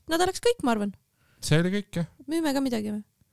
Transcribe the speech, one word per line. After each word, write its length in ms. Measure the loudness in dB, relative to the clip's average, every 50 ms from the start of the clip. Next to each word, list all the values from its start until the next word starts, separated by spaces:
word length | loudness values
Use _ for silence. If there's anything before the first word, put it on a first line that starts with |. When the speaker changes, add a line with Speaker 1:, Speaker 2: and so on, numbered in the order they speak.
| -4
Speaker 1:
nädalaks 340 | -2 0 2 2 0 0 0
kõik, 240 | 0 0 0 2 0
ma 80 | 0
arvan. 220 | 0 0 -2 -4 -6 -10 _ _ _ _ _ _ _ _ 0
Speaker 2:
See 160 | 2 2 4
oli 100 | 4 2
kõik, 220 | 0 -2 -4 -4 -6
jah. 140 | -6 -6 -6 -10 -14 -8
Speaker 1:
Müüme 300 | -4 -2 0 0 0 0
ka 80 | 0
midagi 280 | 0 0 -2 -2 -4 -4
või? 140 | -6 -8 -10 -12 _ _ _ _